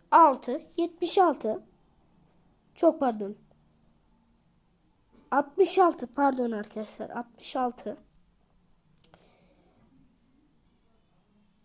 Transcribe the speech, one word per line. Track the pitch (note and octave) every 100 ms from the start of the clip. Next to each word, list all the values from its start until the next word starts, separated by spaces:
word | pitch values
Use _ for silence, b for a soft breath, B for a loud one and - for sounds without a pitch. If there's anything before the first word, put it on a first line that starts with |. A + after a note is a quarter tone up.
| -
altı, | D#4 D#4 C4 - C#4+ - -
yetmiş | F4 - E4+ G4+
altı. | F4 C4+ A3 F#4 - _ _ _ _ _ _ _ _ _ _
Çok | - E4 D#4+
pardon. | C4 G#3+ G3 G#3+ _ _ _ _ _ _ _ _ _ _ _ _ _ _ _ _ _ _ -
Altmış | C4+ C#4+ - F#4 F#4+
altı, | F4 - A#3+
pardon | - C#4 B3+ A#3+
arkadaşlar, | G#3+ G#3 A3 G#3+ - -
altmış | A#3 A#3+ - - C4+
altı. | B3 A#3+ G#3 - _ _ _ _ _ _ _ _ _ _ _ b b b b b b b b b _ _ _ _ _ _ _ _ _ _ _ _ _ _ _ _